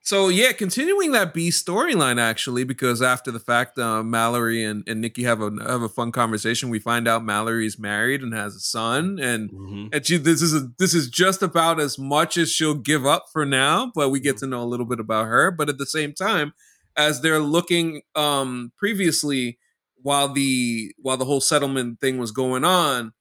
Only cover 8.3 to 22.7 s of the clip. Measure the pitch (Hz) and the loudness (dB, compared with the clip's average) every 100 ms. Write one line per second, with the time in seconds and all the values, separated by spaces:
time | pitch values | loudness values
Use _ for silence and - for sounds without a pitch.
8.3 | 113 104 95 - 117 113 127 175 196 135 | -6 -8 -8 -8 -4 -2 0 -2 -2 -2
9.3 | 117 107 95 98 101 104 139 139 175 143 | -2 -4 -10 -12 -10 -4 -4 0 2 4
10.3 | 160 165 151 131 120 185 170 131 120 185 | 2 2 0 -2 -2 2 2 0 2 2
11.3 | 190 190 170 165 160 147 - 139 147 160 | 2 0 2 2 2 0 -4 -2 0 2
12.3 | - 160 - 156 151 113 151 131 160 - | 0 0 0 0 0 0 0 2 0 0
13.3 | - 143 135 139 170 247 202 139 135 135 | -4 0 2 2 2 0 0 0 2 0
14.3 | 131 135 127 120 120 117 120 110 110 110 | -2 -4 -4 -4 -4 -4 -4 -2 -2 2
15.3 | 120 160 175 151 135 139 156 147 147 190 | 2 2 2 -4 -2 -4 -4 -4 -4 -2
16.3 | 202 147 - _ _ _ - 151 139 156 | -2 -2 -8 _ _ _ 0 0 2 2
17.3 | 156 147 165 175 175 165 151 - - 147 | 2 2 0 2 0 0 -4 -8 -2 0
18.3 | 143 135 123 120 _ 135 202 185 135 147 | 0 -2 -4 -8 _ -4 0 0 0 0
19.3 | 135 123 117 _ _ _ _ 131 143 139 | -2 -2 -6 _ _ _ _ 0 2 2
20.3 | 139 139 127 120 117 110 - 131 131 127 | 0 0 2 0 -2 -6 -8 -4 -2 0
21.3 | 139 - 151 139 135 120 117 135 127 117 | 0 2 2 2 -2 -4 -2 -2 -2 -4
22.3 | 107 131 127 156 | -2 -2 2 2